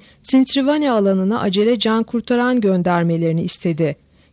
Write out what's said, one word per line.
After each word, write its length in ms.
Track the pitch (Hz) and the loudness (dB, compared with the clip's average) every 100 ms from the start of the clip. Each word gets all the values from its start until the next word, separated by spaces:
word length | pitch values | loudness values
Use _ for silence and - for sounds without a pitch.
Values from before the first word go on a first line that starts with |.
| - _ | -8 _
Sintrivani 680 | - 262 262 277 269 302 294 | 0 2 2 2 0 0 0
alanına 480 | 220 196 190 185 233 | 2 2 0 0 -2
acele 400 | 208 185 220 240 | -2 0 0 0
can 240 | 220 226 | 0 0
kurtaran 580 | 226 233 - 240 247 254 | -2 -4 -2 -2 0 0
göndermelerini 840 | 202 185 175 175 170 165 165 160 | 0 0 0 0 0 0 -2 -2
istedi. 520 | 185 - 175 160 156 - _ _ _ | -2 -2 -2 -2 -2 -4 _ _ _